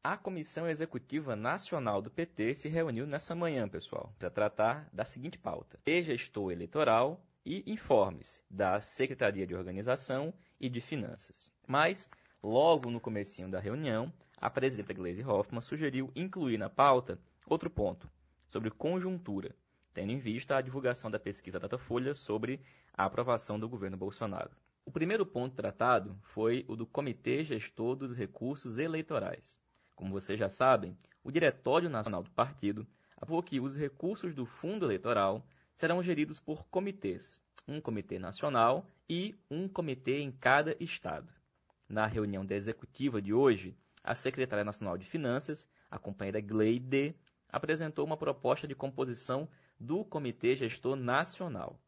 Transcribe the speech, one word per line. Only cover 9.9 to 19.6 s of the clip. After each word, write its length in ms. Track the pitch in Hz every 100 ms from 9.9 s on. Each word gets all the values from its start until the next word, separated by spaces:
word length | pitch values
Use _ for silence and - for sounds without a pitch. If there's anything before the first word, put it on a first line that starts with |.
| 135 - 131 151 - _ _
e 100 | 131
de 120 | 123
Finanças. 720 | - - 101 - - - - _ -
Mas, 440 | 135 160 190 - - _ _
logo 480 | 104 120 160 156 120
no 80 | 120
comecinho 500 | 110 107 101 - 92
da 100 | 95
reunião, 540 | 101 110 117 110 135 - _ -
a 120 | -
presidenta 440 | - 131 117 98
Gleisi 300 | 95 90 92
Hoffmann 380 | 127 104 104 117
sugeriu 500 | - 151 151 127 131 131
incluir 420 | 185 190 139 113
na 120 | 113
pauta 480 | - 143 127 127 87 - _ -
outro 220 | 165 170
ponto, 380 | - 101 90 - _ _ _ _
sobre 180 | 117 110
conjuntura, 840 | - 151 185 180 180 175 98 92 -